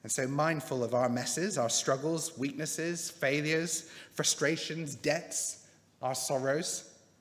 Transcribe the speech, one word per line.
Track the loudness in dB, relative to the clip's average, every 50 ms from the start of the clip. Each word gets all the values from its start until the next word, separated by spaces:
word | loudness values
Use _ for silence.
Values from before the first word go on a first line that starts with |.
And | -4 -2
so, | -2 0 0
mindful | 0 2 2 4 4 2 0 -2 -2 0 0
of | 0 2 4
our | 4 4 4
messes, | 2 0 0 -2 -2 0 0 0 2
our | 2 2 4
struggles, | 2 2 4 2 2 2 2 0 0 0 -2 -6 -4
weaknesses, | -4 -4 -4 -2 -4 -4 -4 -4 -2 -2 -2 -2 -4 -6 -8
failures, | -4 0 2 2 2 2 2 2 2 2 2 0 -2 -4 -6 -8 -16 -18 -18 -10 -4
frustrations, | 0 2 2 2 4 2 2 2 0 -2 -6 -4 -4 -4 -6 -8
debts, | -2 0 2 2 2 0 -4 -4 -4 -4 -4 -6 -8 -16 -20 -20 -20 _ _ _ _
our | -4 -2 -2
sorrows | -2 -2 0 0 0 2 2 2 2 0 -2 -4 -6 -8 -12 -20 -20 -20 _ _ _